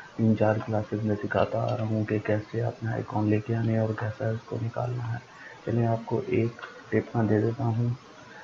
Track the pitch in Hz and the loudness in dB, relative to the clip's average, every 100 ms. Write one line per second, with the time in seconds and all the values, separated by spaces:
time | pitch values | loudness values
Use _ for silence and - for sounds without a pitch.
0 | - - 113 104 107 107 - 110 104 104 | -12 2 4 6 4 2 0 -2 -2 -2
1 | 110 104 104 107 101 113 117 113 110 110 | 0 0 0 2 2 2 0 0 0 0
2 | 107 107 104 107 104 113 117 - 113 113 | 0 0 2 0 0 -2 -2 -4 -4 -4
3 | - 107 107 107 104 117 113 113 110 107 | -2 0 2 2 2 0 2 2 0 -2
4 | 107 - 110 113 - 120 113 - 120 123 | -4 -4 -4 -4 -6 -6 -4 -4 -4 -4
5 | 117 117 - - - - - 117 117 113 | -4 -6 -8 -18 -20 -10 -2 2 2 2
6 | - 113 95 107 117 120 - - - 110 | 0 -4 0 2 0 -2 -12 -14 -2 0
7 | 110 120 107 107 113 113 117 113 120 123 | 0 0 2 4 2 0 0 0 0 -2
8 | - - - - | -8 -20 -20 -20